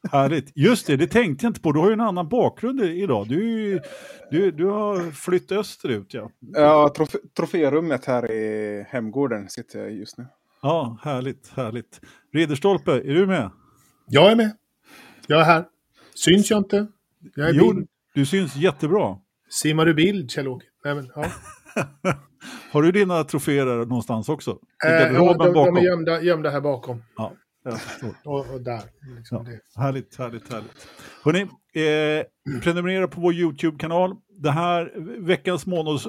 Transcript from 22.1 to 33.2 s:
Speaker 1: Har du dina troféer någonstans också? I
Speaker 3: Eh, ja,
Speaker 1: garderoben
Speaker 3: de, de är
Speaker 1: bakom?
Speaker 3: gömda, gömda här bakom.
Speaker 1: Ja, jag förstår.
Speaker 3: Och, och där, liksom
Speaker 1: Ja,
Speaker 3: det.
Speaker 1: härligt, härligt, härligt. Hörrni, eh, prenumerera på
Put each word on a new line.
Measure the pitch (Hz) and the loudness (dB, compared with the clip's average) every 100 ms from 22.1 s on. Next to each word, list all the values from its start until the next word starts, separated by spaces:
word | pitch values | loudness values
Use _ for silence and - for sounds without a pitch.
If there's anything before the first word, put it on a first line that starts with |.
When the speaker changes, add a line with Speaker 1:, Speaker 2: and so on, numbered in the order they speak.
| - _ _ - - - | -6 _ _ -20 -20 -2
Speaker 1:
Har | 151 | 2
du | 160 | 4
dina | 196 190 170 | 4 2 0
troféer | 147 147 147 139 131 120 117 | -2 -4 0 0 0 -2 -2
någonstans | 123 - 113 107 | -4 -2 -6 -4
också? | 151 - | -6 -6
I | 98 _ _ 156 | -10 _ _ 2
Speaker 3:
Eh, | |
ja, | 165 | 4
Speaker 1:
garderoben | 160 131 175 170 | 4 6 6 6
Speaker 3:
de, | 180 | 6
de | 175 | 6
är | 180 | 6
Speaker 1:
bakom? | 175 | 6
Speaker 3:
gömda, | 180 175 160 165 | 2 2 -2 0
gömda | 175 165 151 | 0 0 0
här | 143 | -2
bakom. | 143 127 127 113 _ - | -4 -6 -8 -12 _ -10
Speaker 1:
Ja, | 110 - _ _ | -10 -10 _ _
jag | 127 110 | -10 -10
förstår. | - - 117 - | -12 -12 -12 -12
Speaker 3:
Och, | 147 139 127 | -8 -8 -6
och | 135 | -10
där, | 123 117 101 _ 139 120 | -8 -10 -12 _ -20 -20
liksom | 117 120 120 | -10 -10 -10
Speaker 1:
Ja, | |
Speaker 3:
det. | 113 _ - | -18 _ -4
Speaker 1:
härligt, | 139 135 - - | -4 -4 -10 -14
härligt, | 123 113 - | -12 -12 -12
härligt. | 113 113 - - - - - | -14 -14 -20 -20 -20 -20 -4
Hörrni, | 147 175 | 0 0
eh, | 196 _ _ 160 156 151 151 151 - _ 143 131 | -4 _ _ -4 -2 0 0 -4 -6 _ -10 -4
prenumerera | 170 175 180 190 180 | -2 -2 -2 -2 -4
på | 175 | 0